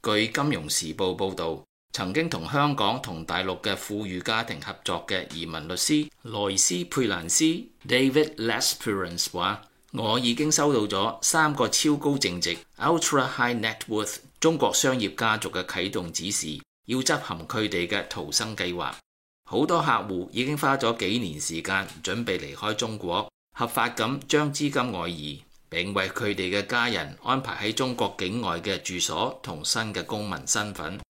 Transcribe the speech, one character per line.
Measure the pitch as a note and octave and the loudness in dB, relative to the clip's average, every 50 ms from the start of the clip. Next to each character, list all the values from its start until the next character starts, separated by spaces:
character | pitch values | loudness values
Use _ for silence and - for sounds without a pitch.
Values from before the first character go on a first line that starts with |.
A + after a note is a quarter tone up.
據 | - A2+ G#2+ G#2 A2+ A2+ | 2 2 4 4 2 2
金 | - D3 C#3+ D3+ | 2 2 2 2
融 | B2+ F2 D2+ | 2 0 -2
時 | D2 - - E2 D#2+ D#2 | -2 -2 -2 -2 -4 -2
報 | - G2 F#2 F2+ | 0 0 0 2
報 | F2 G2 F#2+ F2+ | 0 -2 -2 -2
道， | E2+ E2+ E2 D#2 D2+ - _ _ _ _ _ | -2 -2 -2 -4 -4 -10 _ _ _ _ _
曾 | - - G2 F#2 F#2+ | -6 -4 -4 0 0
經 | D3+ E3 E3+ | 0 0 0
同 | - F2+ D#2+ D#2+ | -2 -4 -4 0
香 | C3 C#3+ D3 D3 C#3 | 2 2 4 4 4
港 | - G#2 G2 A#2 B2+ | 4 2 2 2 0
同 | - - F2 D#2+ E2 | -4 -8 -8 -8 -4
大 | - D#2+ F2+ F#2 | -2 -2 0 0
陸 | F#2+ F2+ - | -2 -4 -2
嘅 | - G#2 G2 | -2 -2 -2
富 | - - - G#2 G#2 G#2+ | -2 -4 -4 -4 -4 -4
裕 | F#2+ F#2 F2+ | -4 -6 -4
家 | F2 - A2+ A2 A#2 | -2 0 0 0 -2
庭 | A#2 - C#2+ | -4 -8 -8
合 | - G2+ F#2 - - | -8 -10 -12 -8 -4
作 | - F2+ E2 - | -4 -4 -4 -2
嘅 | - G2 F#2 D#2+ - - | -2 -2 -2 -2 -6 -8
移 | E2 E2 | -8 -6
民 | E2 D#2+ D#2 D2+ | -6 -6 -8 -6
律 | E2 F2+ | -6 -2
師 | F2+ - - D3+ D3+ D3+ D3+ _ _ - | -2 2 2 2 2 0 -2 _ _ -14
萊 | A#2 A2+ G#2+ G2+ G2 F#2+ | -8 -4 -2 0 2 4
斯 | F#2+ - - F3 F3+ F3 | 4 4 4 2 0 -2
佩 | E3+ - C#3+ B2+ | -2 0 2 2
蘭 | G#2+ G2 F2 E2 | 2 2 0 -2
斯 | E2+ - - D#3+ D#3+ E3 F3+ - - _ _ - | 0 2 4 4 4 2 0 -6 -12 _ _ -2
David | G2+ A#2+ B2+ C3+ C3+ C3 D3+ D3+ D3+ D#3 | 2 4 4 4 6 6 4 4 4 0
Lesperance | - A2 A#2 G#2+ A#2+ C3 - - - - A2+ G2+ G2 F#2 F2 F2 E2+ - - | -2 0 0 0 2 2 0 0 0 -2 -2 0 0 -2 -4 -2 -2 -2 -2
話： | - F2+ F2 F#2+ G#2 G#2 - _ _ _ _ _ - | 0 0 0 0 0 -2 -8 _ _ _ _ _ -6
「我 | - A2+ G#2+ A2+ B2+ | -2 0 2 2 4
已 | B2 A#2+ A#2 | 4 2 2
經 | A#2+ D3 D#3 | 2 2 2
收 | D#3 E3 D3 D3 | 2 4 4 4
到 | C#3 A#2 | 4 4
咗 | G#2 G2+ G2 F#2+ G2+ A2 A#2 - | 2 2 2 2 0 0 0 0
三 | - - - D#3+ D#3 D3+ C#3+ | 0 2 4 4 4 4 4
個 | B2 A#2+ | 2 2
超 | G2+ - - - D3+ D3 | 2 2 4 4 4 4
高 | C#3+ C#3 D3 | 4 2 0
淨 | C#3+ C3+ - F#2+ F2 F2 | 2 2 0 0 0 0
值 | E2 F2 E2+ - - _ _ | -2 -2 -2 -4 -8 _ _
ultra | - - D3 E3+ D#3+ E3 - D3+ C#3 B2+ | 0 2 2 4 4 2 4 4 4 2
high | A#2 - - B2+ A#2+ A#2+ A#2 | 2 0 0 2 2 2 0
net | G#2+ A2+ A2 - - | 0 -2 -2 -4 -6
worth | - A2 G#2+ G#2 - - - - - _ - | -2 -2 -2 -2 -2 -6 -10 -14 -20 _ 4
中 | - D#3+ E3 | 4 4 6
國 | C#3+ - A#2+ | 6 4 4
商 | - - - C3+ C3 | 4 4 4 4 4
業 | B2 G#2 F#2 - | 4 0 -2 0
家 | - A#2 A2+ G#2+ | 0 2 2 2
族 | G#2+ - F#2 | 2 0 -2
嘅 | - F#2 F2 | -2 -4 -4
啟 | - - F#2+ F2+ G2 | -2 -2 -2 -2 -2
動 | - F2+ F2+ E2+ - | -2 -4 -6 -4 -6
指 | - E2 F#2+ | -4 -4 -2
示， | G#2 - - D#2 D2+ - - _ _ _ _ | -2 -2 -2 -4 -6 -8 -10 _ _ _ _
要 | - A#2+ C3 | -2 -2 0
執 | C3 - D#3 | 2 2 2
行 | C#3+ - - G2 E2 D#2+ | 0 -2 -6 -8 -8 -6
佢 | - - A2+ G#2+ | -4 -2 -2 0
哋 | G2+ G2 F2 F2 | 0 0 -2 0
嘅 | E2+ G2+ G2+ - | 0 0 -2 -2
逃 | - - A2 A2+ A#2 | -4 -8 -8 -6 -2
生 | G#2 - A2+ A2 G#2+ | 0 0 0 -2 -4
計 | G2 G2 F2+ F2 | -4 -4 -4 -2
劃。 | F2 D#2 B1+ - - _ _ _ _ _ _ _ _ _ - | -4 -4 -6 -6 -8 _ _ _ _ _ _ _ _ _ -2
好 | F2+ A2 D3+ | 2 2 4
多 | D3+ F3 E3 | 4 2 2
客 | D3 D3+ | 4 4
戶 | A#2+ G#2+ F#2+ G#2 F#2 F2 F#2+ - | 2 2 2 -2 -4 -4 -4 -4
已 | - A2+ B2+ | -2 -2 0
經 | C3+ D3 | 0 0
花 | C#3+ - C#3 C#3 | 2 2 2 2
咗 | C3+ A#2+ A2+ A2+ | 4 2 0 2
幾 | - G#2 F#2 G#2+ B2 | 2 0 0 2 0
年 | A2+ F2 D2 D2+ | 0 -2 -4 -4
時 | D2 - E2 E2 D#2 | -4 -4 -4 -4 -2
間 | F#2 F#2+ F#2+ G2 - - D#2 - | 0 0 0 0 -4 -12 -8 -6
準 | F#2+ F#2+ A#2 A#2 | -4 -2 -2 -2
備 | A2+ F#2 | -2 -2
離 | F2 C#3+ - - | -2 -4 -8 -10
開 | - G2+ G#2+ G#2+ | -4 -4 -2 -2
中 | - B2 A2 A2 | -2 -2 -4 -4
國， | G#2 - E2+ E2+ G2 - - _ _ _ _ _ | -6 -4 -2 0 0 -2 -4 _ _ _ _ _
合 | - A#2+ | -4 -4
法 | A#2+ - C3 A2+ A#2+ | -2 2 0 0 0
咁 | - - G#2+ A#2 C#3 C#3 C#3 | 2 0 0 0 0 -4 -2
將 | - D3+ D3 D3+ D3 C#3 | 2 4 4 4 2 0
資 | C#3+ D3 C#3+ | 0 -2 0
金 | - C#3 B2 B2+ | 2 0 0 0
外 | G2+ F2+ E2 | -2 -4 -4
移， | F2+ F2 D#2 D2 D2 C#2+ C#2+ - _ - - _ _ | -4 -6 -6 -8 -10 -10 -12 -16 _ -20 -20 _ _
並 | D#2+ E2+ F2 G2 G2 | -4 -2 -2 0 0
為 | G2 F#2+ F#2+ | 0 0 0
佢 | - - A#2 G#2 G2+ | -2 -2 -2 -2 0
哋 | F#2+ F#2 F2+ F#2+ G2+ | 0 -2 0 0 0
嘅 | G2+ | 0
家 | - B2 A#2+ A#2+ A#2+ | 0 0 2 2 2
人 | A2 F2 D2+ C#2+ C#2 - - | 0 -2 -2 -4 -10 -8 -2
安 | - C3 C3+ | 0 0 0
排 | C3 - - - G#2+ | 0 -4 -6 -2 -2
喺 | G#2+ A2+ | -2 0
中 | - C3+ B2+ B2 | 0 0 0 2
國 | A#2+ A#2 F#2+ - - | 0 0 -2 0 -2
境 | G2 F#2 G#2 B2 | -4 -2 -2 -2
外 | A2+ F#2 E2+ E2+ | -2 -2 -2 -2
嘅 | E2+ G2+ F#2+ F2 - | -2 -2 -4 -2 -4
住 | - F2+ F2 | -6 -2 -2
所 | - - D2+ E2+ G#2+ C3 - - | -2 -2 0 0 -2 -2 -4 -8
同 | - - F2 D2+ D#2 | -10 -10 -8 -6 -2
新 | - - A#2 A2+ G#2+ G2 | -2 0 0 -2 -2 -4
嘅 | F#2+ E2 | -6 -4
公 | - A2+ G#2+ G#2 G2+ | -4 -4 -4 -4 -4
民 | F2 D2 C2+ | -6 -6 -2
身 | - - A2 G#2 G#2 F#2+ | 0 0 0 0 -2 -6
份。」 | - D#2 D#2+ F#2 G2+ - _ | -8 -8 -8 -8 -10 -14 _